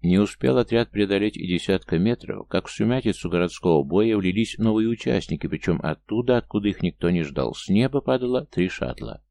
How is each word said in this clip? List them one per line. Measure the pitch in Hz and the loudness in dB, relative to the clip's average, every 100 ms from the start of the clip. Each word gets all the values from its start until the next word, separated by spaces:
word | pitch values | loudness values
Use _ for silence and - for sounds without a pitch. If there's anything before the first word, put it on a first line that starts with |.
Не | 87 92 | 4 4
успел | 104 - 127 127 | 2 0 2 2
отряд | 113 113 117 | 2 0 0
преодолеть | 101 101 98 104 - | -2 0 2 0 -4
и | 87 | -2
десятка | 87 - 95 - 82 | -2 0 -2 0 0
метров, | 101 120 - 101 - | 2 0 -6 -10 -4
как | 95 - | -4 -4
в | |
сумятицу | - 110 127 113 92 90 | -2 0 0 0 -2 -2
городского | 85 87 - 90 80 | 0 0 0 2 2
боя | 69 87 113 107 | 4 2 4 2
влились | 92 98 113 - | 0 0 -2 0
новые | 113 110 113 | 2 2 0
участники, | 117 - 113 - - - | 0 0 -2 -2 -6 -4
причём | - - 85 | -4 0 0
оттуда, | - 78 - 107 123 123 | -2 -6 -4 -2 2 2
откуда | - 107 101 | 2 -2 -2
их | 95 | -2
никто | 90 - 87 | -4 0 0
не | 87 | 0
ждал. | 76 67 64 | -2 -2 -4
С | - - | -6 0
неба | 98 131 139 | 2 2 0
падало | 131 131 123 127 147 | 0 -2 0 -2 -2
три | - 92 | -2 -2
шаттла. | - 123 - 117 - _ | -2 -8 -6 -12 -12 _